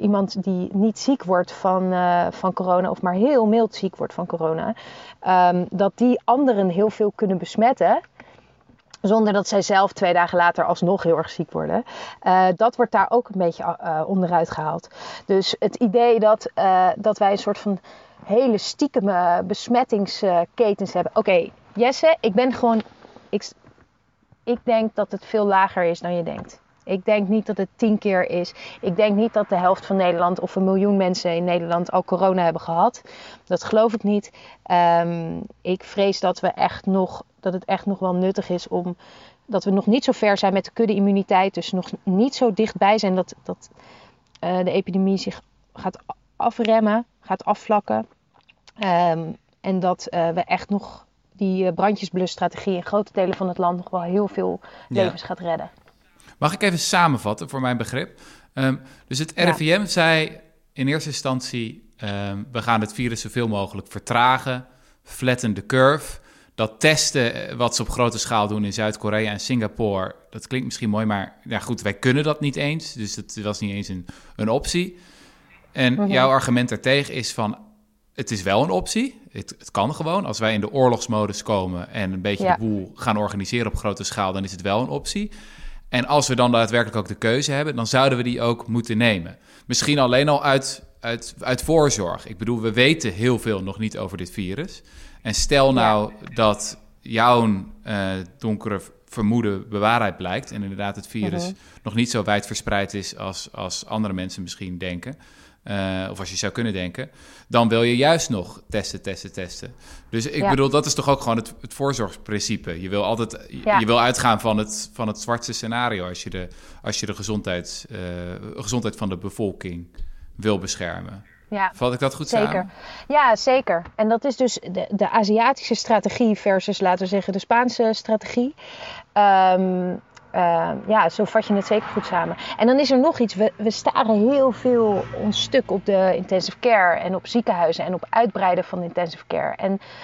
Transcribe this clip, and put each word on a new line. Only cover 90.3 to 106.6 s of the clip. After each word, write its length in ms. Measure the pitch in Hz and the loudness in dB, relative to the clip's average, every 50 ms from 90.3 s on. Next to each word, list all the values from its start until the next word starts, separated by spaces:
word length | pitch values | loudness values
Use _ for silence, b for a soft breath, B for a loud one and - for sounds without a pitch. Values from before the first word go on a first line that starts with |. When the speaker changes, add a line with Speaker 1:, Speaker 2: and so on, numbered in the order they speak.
| 147 143 147 | 2 2 2
Speaker 2:
uit, 400 | 143 135 139 139 - - - - - _ _ | 2 2 2 0 -2 -10 -12 -16 -20 _ _
uit, 360 | - 117 117 117 - - - - | -8 -6 -6 -6 -8 -14 -14 -8
uit 220 | - 123 131 123 | -4 -4 -2 -2
voorzorg. 640 | - - 160 160 151 143 113 107 95 82 87 87 - | 0 2 4 4 4 2 2 -2 -4 -6 -6 -8 -12
Ik 100 | - 107 | -14 -10
bedoel, 240 | 90 110 110 120 113 | -8 -4 -4 -2 -2
we 120 | 107 113 104 | -2 -2 2
weten 400 | 120 127 143 170 165 - 110 87 | 4 4 4 4 2 -2 -6 -4
heel 260 | 98 113 123 123 110 | -2 0 0 0 0
veel 220 | - 117 107 95 92 | 0 -2 -4 -4 -4
nog 160 | 98 95 104 | -8 -6 -6
niet 180 | 110 107 - | -6 -6 -6
over 200 | 101 101 90 92 | -6 -10 -8 -8
dit 140 | 92 90 87 | -10 -10 -10
virus. 520 | - - 95 87 95 117 170 202 - - b b b b b b b b | -8 -8 -6 -6 -6 -8 -8 -10 -12 -18 b b b b b b b b
En 120 | b 117 104 | b -6 -4
stel 340 | - - - 143 139 135 | -2 0 2 4 4 4
Speaker 1:
Ja. 60 | 135 131 | 4 4
Speaker 2:
nou 380 | 123 113 110 107 104 104 110 - - - - - | 4 4 4 2 2 0 -4 -8 -14 -16 -8 -2
dat 440 | 120 113 107 104 - - - - - - - _ _ | 2 2 2 2 0 -4 -10 -12 -14 -20 -20 _ _
jouw, 640 | - - 113 110 113 123 123 120 117 110 104 95 95 - - - - | -12 -4 0 2 4 6 6 6 4 2 0 -2 -4 -10 -16 -16 -10
eh, 260 | - 107 101 98 95 95 95 90 87 - | -6 -6 -4 -4 -4 -4 -6 -8 -12 -12
donkere 420 | - - 113 104 101 - 110 104 95 | -8 -4 -4 -4 -4 -4 -6 -6 -6
v-, 100 | - - - _ _ | -8 -12 -20 _ _
vermoeden 640 | - - 120 107 104 117 120 113 104 101 95 - - | -12 -6 -2 0 2 2 2 2 0 -2 -4 -6 -6
bewaarheid 480 | 107 101 104 110 117 120 110 98 85 | -4 0 2 2 2 2 0 -2 -4
blijkt 340 | - 92 90 92 123 131 - | -6 -6 -6 -6 -6 -6 -8
en 100 | 113 107 101 | -10 -10 -8
inderdaad 320 | 98 98 92 101 101 98 | -8 -8 -6 -6 -8 -8
het 120 | 104 - | -10 -12
virus 360 | - - 113 104 95 170 175 175 | -10 -6 -4 -4 -4 -4 -4 -6
Speaker 1:
Mhm. 100 | 180 196 b b b b b b | -6 -8 b b b b b b
Speaker 2:
nog 120 | 110 104 | -6 -2
niet 160 | 113 120 117 | -2 -2 0
zo 120 | - 117 98 | -2 -2 0
wijd 220 | 107 104 104 - | 0 0 0 -2
verspreid 480 | - 110 - - - 104 101 98 92 - | -4 -10 -8 -6 -2 -2 -2 -2 -4 -6
is 240 | 101 92 - - | -8 -8 -10 -12
als, 320 | - 101 95 92 - - - - | -12 -12 -12 -12 -12 -14 -14 -12
als 320 | 107 98 92 - - - | -10 -10 -8 -8 -10 -10
andere 280 | - - 110 110 101 92 | -8 -6 -4 -4 -4 -4
mensen 280 | 90 92 92 - - | -6 -8 -10 -10 -12
misschien 360 | 90 85 - - 101 92 90 | -12 -12 -12 -12 -12 -10 -10
denken, 400 | 85 92 90 90 85 - 120 - - b b b b b b b b - | -8 -8 -8 -8 -8 -10 -12 -16 -16 b b b b b b b b -10
eh, 440 | - 101 98 98 95 92 92 95 98 | -8 -6 -4 -4 -4 -4 -4 -6 -8
of 80 | 98 92 | -8 -10
als 100 | 95 - | -10 -8
je 60 | 95 | -6
zou 160 | - - 98 | -6 -6 -4
kunnen 220 | - - | -4 -4